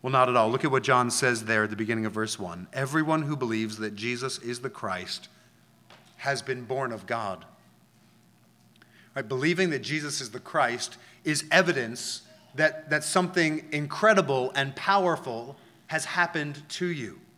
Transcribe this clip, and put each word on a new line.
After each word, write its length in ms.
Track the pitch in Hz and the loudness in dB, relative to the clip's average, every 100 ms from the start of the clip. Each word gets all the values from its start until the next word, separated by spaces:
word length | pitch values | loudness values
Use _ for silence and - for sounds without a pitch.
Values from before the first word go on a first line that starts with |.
Well, 100 | 131 | 2
not 160 | 131 127 | 4 6
at 80 | 120 | 6
all. 160 | 110 | 4
Look 140 | 127 151 | 2 2
at 40 | |
what 140 | 131 | 2
John 260 | 131 127 120 | 4 4 4
says 360 | 117 127 117 110 | 2 2 0 2
there 180 | 110 | 2
at 60 | 107 | 2
the 80 | 107 | -2
beginning 280 | 110 113 110 | -2 -2 -2
of 60 | |
verse 260 | 107 110 - | -2 -4 -4
one. 300 | 92 85 90 | -8 -10 -10
"Everyone 480 | 131 135 156 156 160 | -6 -2 0 2 0
who 160 | 147 147 | 0 -4
believes 400 | 123 110 110 107 | -2 -2 -2 -4
that 180 | 107 101 | -8 -4
Jesus 420 | 117 120 131 - | -6 -4 -6 -6
is 200 | 117 123 | -8 -8
the 100 | 131 | -8
Christ 600 | - 107 92 92 - - _ _ _ _ _ _ - - - | -8 -6 -6 -8 -12 -12 _ _ _ _ _ _ -20 -20 -8
has 240 | 139 135 | -4 -4
been 240 | - 127 113 | -4 -8 -4
born 260 | 131 127 | -4 -4
of 160 | 110 92 | -8 -6
God." 380 | 117 104 90 - - _ _ _ _ _ _ _ _ _ _ _ _ _ - - 135 | -4 -4 -8 -12 -20 _ _ _ _ _ _ _ _ _ _ _ _ _ -20 -10 -8
Right? 120 | 113 | -4
Believing 420 | 131 151 175 185 | 0 0 2 0
that 100 | 139 | 0
Jesus 400 | 104 151 147 - | -4 -6 -4 -6
is 120 | 123 | -8
the 100 | 127 | -12
Christ 560 | - 156 127 120 - - - - | -4 0 2 0 -6 -10 -20 -8
is 220 | - 147 151 | -2 -2 4
evidence 760 | 170 175 143 117 123 - - - - - | 6 6 2 -2 -6 -8 -10 -12 -20 -14
that, 360 | 135 156 151 - | 2 2 2 -2
that 160 | 151 147 | -2 2
something 600 | 190 180 180 160 156 - | 2 2 2 2 0 -4
incredible 800 | 147 147 - 214 196 151 135 127 143 | -4 -4 2 6 6 4 0 0 0
and 200 | 139 139 | -2 -2
powerful 800 | - 196 185 156 - 113 120 143 - _ - | 2 4 4 0 -4 -8 -10 -16 -20 _ -6
has 160 | 156 | -6
happened 580 | - 180 170 156 147 143 - | -2 0 0 0 -4 -8 -12
to 180 | - 180 | -4 -4
you. 360 | 156 107 - - | -2 -8 -12 -20